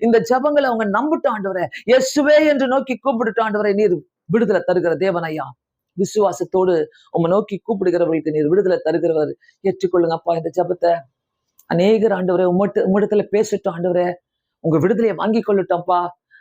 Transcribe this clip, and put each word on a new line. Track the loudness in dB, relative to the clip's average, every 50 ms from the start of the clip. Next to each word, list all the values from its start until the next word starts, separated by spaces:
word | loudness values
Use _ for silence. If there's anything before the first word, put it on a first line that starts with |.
இந்த | 0 2 2 2 2 2
ஜெபங்களை | 0 0 0 0 2 2 0
அவங்க | 0 0 -2 -2
நம்பட்டும் | -2 -2 -2 0 0 -2 -2 -2 -2 -4
ஆண்டவரே. | -4 -6 -6 -4 -4 -6 -6 -8 -8 0
இயேசுவே | 2 2 2 2 2 0 0 2 4 4 4 4 4
என்று | 2 2 0
நோக்கி | 0 0 -2 -2 -2 -6 -4 -4
கூப்பிடட்டும் | -4 -2 -2 -2 -2 -2 -2 -2
ஆண்டவரே. | -2 -2 -2 0 0 2
நீர் | 2 2 2 0 -2 -4 _ _ _ _
விடுதலை | -2 0 0 2 2 0 0 0
தருகிற | 0 -2 0 0 0 -2
தேவன் | 0 -2 -2 -2 -2 -4
ஐயா. | -6 -8 -8 -10 -12 -14 -18 _ _ _ _ _ _ _
விசுவாசத்தோடு | -4 -4 -2 0 0 0 0 0 -2 -6 -2 0 0 2 2 2 0 -2 -4 -8 _ _ _
உம்மை | -4 -2 0 2
நோக்கி | 0 0 0 -2 -8 -10 -6 -6
கூப்பிடுகிறவர்களுக்கு | -4 -2 0 0 0 2 0 0 0 -2 -2 -2
நீர் | -2 0 0 2
விடுதலை | 2 2 2 2 0 0 0
தருகிறவர். | -2 -2 0 0 0 0 0 -2 -2 -4 -10 _ _ _ _ -4
ஏற்றுக்கொள்ளுங்க | -4 -2 -2 -4 -2 0 0 2 0
அப்பா | -2 -2 -4 -4 -4
இந்த | -4 -4 -4
ஜெபத்தை. | -4 -2 -2 -2 -2 -2 0 0 0 0 -4 _ _ _ _ _ _ _ _ _ _ _ _
அநேகர் | -4 -2 0 2 4 4 2 2 0 0
ஆண்டவரே | 0 0 0 0 2 2
உம்மிட்ட-, | 2 2 2 0 0 0 0 0 2 2
உம்மிடத்துல | 2 2 2 0 0 0 0 0
பேசட்டும் | 0 0 0 -2 -4 -4 -6 -6
ஆண்டவரே. | -4 -2 -2 0 0 0 -2 -4 -6 _ _ _ _ _ _ _ _
உங்க | -2 0 0 2
விடுதலையை | 2 2 2 2 0 0 -2
வாங்கி | -2 -2 -2 0 0 0
கொள்ளட்டும்ப்பா. | 0 0 0 0 0 -2 -4 -2 0 0 0 0 -2 -8 -14 _ _ _ -20